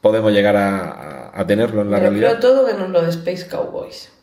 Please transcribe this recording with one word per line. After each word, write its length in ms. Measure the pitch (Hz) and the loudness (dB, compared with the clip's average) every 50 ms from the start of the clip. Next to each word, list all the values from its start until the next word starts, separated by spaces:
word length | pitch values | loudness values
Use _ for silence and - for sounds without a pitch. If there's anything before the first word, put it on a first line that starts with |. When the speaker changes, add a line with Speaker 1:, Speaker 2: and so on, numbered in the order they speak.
Speaker 1:
podemos 300 | - 107 107 113 110 107 | 2 2 2 4 2 4
llegar 240 | 104 101 101 104 101 | 4 4 4 4 4
a, 720 | 101 101 98 98 95 90 80 - - 65 78 73 65 60 - | 4 2 2 0 -2 -4 -8 -10 -12 -14 -14 -14 -14 -16 -14
a, 80 | - - | -8 -6
a 60 | 95 | -2
tenerlo 360 | 85 101 104 117 110 110 107 | 0 2 2 2 0 0 -2
en 80 | 104 101 | -2 0
la 80 | 101 98 | 0 2
Speaker 2:
Yo 60 | 95 | 2
Speaker 1:
realidad. 240 | 98 101 104 113 - 233 226 | 2 2 2 2 2 2 2
Speaker 2:
creo 20 | |
todo 260 | 240 247 262 269 262 | 4 4 4 4 2
menos 240 | 233 214 196 185 185 | 0 0 -4 -6 -2
lo 120 | 185 170 | 0 0
de 80 | 165 165 | 0 0
Space 380 | 170 165 - 170 185 185 - - | -4 -4 -6 -6 -8 -8 -10 -10
Cowboys. 640 | - - - - - - - - - - - - _ _ | -8 -8 -8 -8 -8 -12 -12 -12 -16 -20 -20 -20 _ _